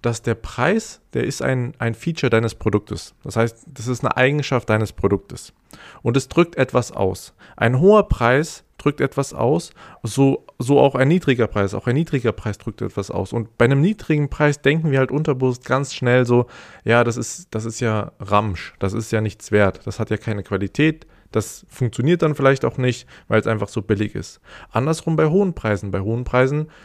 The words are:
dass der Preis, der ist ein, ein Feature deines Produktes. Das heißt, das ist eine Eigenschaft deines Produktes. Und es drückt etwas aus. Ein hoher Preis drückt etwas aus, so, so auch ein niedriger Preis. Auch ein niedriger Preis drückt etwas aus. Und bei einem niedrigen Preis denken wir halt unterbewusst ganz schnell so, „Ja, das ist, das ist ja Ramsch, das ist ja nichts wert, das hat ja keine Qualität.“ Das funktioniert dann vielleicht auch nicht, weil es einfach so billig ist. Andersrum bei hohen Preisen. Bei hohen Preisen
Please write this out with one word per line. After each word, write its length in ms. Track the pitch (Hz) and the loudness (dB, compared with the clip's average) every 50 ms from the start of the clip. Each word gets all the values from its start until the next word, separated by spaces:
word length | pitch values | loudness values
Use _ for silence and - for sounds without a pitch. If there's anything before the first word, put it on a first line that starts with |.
dass 200 | - 120 117 - | -2 -4 -4 -4
der 140 | - 120 113 | -4 -6 -6
Preis, 640 | - - - - - 123 156 208 220 - - - _ _ _ - | -6 -8 -14 -6 -2 0 0 0 -2 -4 -6 -20 _ _ _ -6
der 120 | 120 120 | -4 -4
ist 160 | - 139 - | -4 -4 -4
ein, 320 | 131 131 131 127 123 113 - _ | -4 -2 -2 -2 -4 -6 -6 _
ein 160 | 120 117 110 | -6 -6 -6
Feature 340 | - - 170 160 - - 123 | -4 -6 -6 -4 -2 0 2
deines 260 | 117 113 117 113 - | 2 2 0 0 -6
Produktes. 580 | - - 110 101 104 - - - - - - _ _ _ | -2 -2 0 0 0 -2 -4 -10 -10 -10 -14 _ _ _
Das 120 | - - | -6 -2
heißt, 300 | 110 117 113 113 _ _ | -2 -2 -2 -2 _ _
das 200 | - 139 - 110 | -20 -18 -10 -6
ist 180 | 123 127 120 - | -6 -6 -2 -2
eine 100 | - - | 0 2
Eigenschaft 540 | - 127 135 143 147 143 - 135 120 - - | 2 2 2 2 0 -2 0 -2 -2 0 2
deines 240 | 107 107 110 104 - | 0 0 0 -2 -4
Produktes. 580 | - - 98 101 98 - - - - - - _ _ _ _ - - - - - - | -2 0 0 0 0 -2 -10 -18 -18 -18 -20 _ _ _ _ -20 -20 -20 -20 -20 -6
Und 140 | - 123 117 | -4 0 0
es 140 | 135 - - | 0 -2 0
drückt 260 | - 160 175 170 - | 2 2 2 2 2
etwas 380 | - 135 - - 123 117 - - | -2 -2 -2 -2 -6 -6 -6 -4
aus. 400 | - 98 95 95 - - - _ _ - - - | -2 -2 -2 -2 -6 -12 -20 _ _ -20 -20 -4
Ein 240 | - 107 113 127 131 | -2 0 0 2 4
hoher 260 | 165 196 214 214 202 | 6 6 6 6 4
Preis 560 | 208 - - 120 117 127 143 160 156 - - _ _ _ | 2 0 2 2 2 4 2 0 -2 -8 -18 _ _ _
drückt 240 | - - 151 143 - | -2 -2 -2 0 0
etwas 320 | 131 135 - - 135 - - | -4 -2 -2 -4 -6 -6 -4
aus, 380 | - - 120 151 170 - - - - - - - _ - | -2 0 0 0 0 -2 -6 -20 -20 -20 -20 -20 _ -10
so, 420 | 113 - 135 139 139 135 - _ - _ _ | -6 2 4 4 4 4 0 _ -16 _ _
so 200 | 127 120 143 135 | -2 2 6 6
auch 140 | 131 139 - | 6 6 4
ein 140 | 127 131 | 2 2
niedriger 400 | 139 170 185 - - 127 120 113 | 2 2 2 2 0 0 2 0
Preis. 260 | 104 - 107 98 98 104 | -2 0 -2 -2 -2 -2
Auch 140 | 98 - | -4 -2
ein 80 | 123 120 | -2 0
niedriger 360 | 143 165 - - 135 120 113 | 0 -2 -2 -4 -2 -2 -2
Preis 280 | - - - 107 98 - | -4 -2 -8 -8 -8 -8
drückt 240 | - 117 104 - 101 | -10 -12 -8 -8 -8
etwas 260 | 98 - - 98 - | -6 -6 -8 -8 -4
aus. 240 | - - 95 - - | -4 -6 -4 -4 -4
Und 240 | 120 107 - _ | -6 -6 -8 _
bei 80 | _ 117 | _ 2
einem 160 | 123 139 139 | 4 4 4
niedrigen 480 | 151 196 220 - - - 156 147 147 139 | 2 2 0 -2 -2 0 0 0 0 -2
Preis 320 | - - 151 147 143 - | 0 0 2 0 0 2
denken 300 | - 135 151 165 160 156 | 0 0 2 2 0 0
wir 80 | 139 135 | 2 2
halt 100 | 131 - | 0 0
unterbewusst 560 | - 147 160 160 139 127 131 127 123 127 - | 0 -2 0 -2 0 0 0 -2 -2 -4 -4
ganz 300 | - 127 135 143 - - | -2 -2 -2 -2 -4 -6
schnell 320 | - 131 123 123 127 127 | -2 0 2 4 4 4
so, 180 | 117 123 120 120 - - - - - - - _ | 4 4 2 2 0 -8 -20 -20 -20 -20 -8 _
„Ja, 200 | 113 117 120 120 | 2 4 4 4
das 140 | 120 113 | 2 -2
ist, 300 | 120 113 - - - 180 _ - | -4 -8 -8 -10 -14 -16 _ -10
das 100 | 110 110 | -8 -8
ist 140 | 113 107 - | -6 -6 -2
ja 320 | 123 113 107 107 101 - _ _ | -2 0 0 -2 -4 -6 _ _
Ramsch, 560 | - 95 101 104 107 107 92 - - - _ | -4 0 2 2 2 0 -4 -6 -10 -16 _
das 160 | _ - 95 101 | _ -4 -2 -2
ist 180 | 113 110 - | -4 -4 -2
ja 80 | 113 107 | -2 -2
nichts 320 | 107 107 - _ - - | -2 -2 -6 _ -6 2
wert, 300 | 107 104 104 95 - - - | 4 4 4 4 0 -4 -12
das 140 | - - - | -12 -8 -8
hat 120 | 110 - | -4 -4
ja 60 | 110 | -4
keine 260 | 104 - - 107 104 95 | -6 -4 -6 -6 -6 -6
Qualität.“ 640 | - 101 95 101 95 _ - 151 156 156 - - _ _ _ _ _ - | -4 -4 -4 -4 -4 _ 0 0 0 0 -2 -14 _ _ _ _ _ -4
Das 320 | 110 104 - - - - | -4 -4 -4 -12 -20 -20
funktioniert 540 | _ - - 127 113 - - 123 147 180 170 | _ -6 -4 -4 -4 -2 -2 0 0 2 2
dann 140 | 170 156 147 | 2 0 0
vielleicht 280 | - 143 135 135 135 - | 2 2 2 2 2 0
auch 140 | - - | -4 -2
nicht, 280 | - 127 127 123 - - _ - - _ | -2 -2 -2 -2 -4 -10 _ -20 -20 _
weil 140 | _ 110 110 | _ 0 0
es 60 | 104 | 2
einfach 200 | 113 113 104 104 | 2 -2 -2 -4
so 140 | - - 117 | -6 -6 -8
billig 340 | 98 - 107 98 104 104 - | -2 -2 -2 -2 -2 -4 -6
ist. 240 | 101 90 - - _ _ - - - - _ | -10 -12 -12 -18 _ _ -20 -20 -20 -20 _
Andersrum 460 | - 113 127 151 160 - - 165 160 | -4 -2 0 0 -2 -2 -2 -2 0
bei 100 | 156 156 | 2 2
hohen 260 | 151 156 196 208 190 165 | 2 4 2 2 0 -2
Preisen. 380 | - - 110 104 92 - 98 | -4 -2 -2 -2 -2 -2 -4
Bei 80 | 95 98 | -4 -4
hohen 240 | 95 107 113 120 127 | -2 -2 -4 -4 -4
Preisen 460 | - - 127 131 135 143 151 156 156 - - | 0 2 2 2 2 2 -2 -4 -6 -12 -20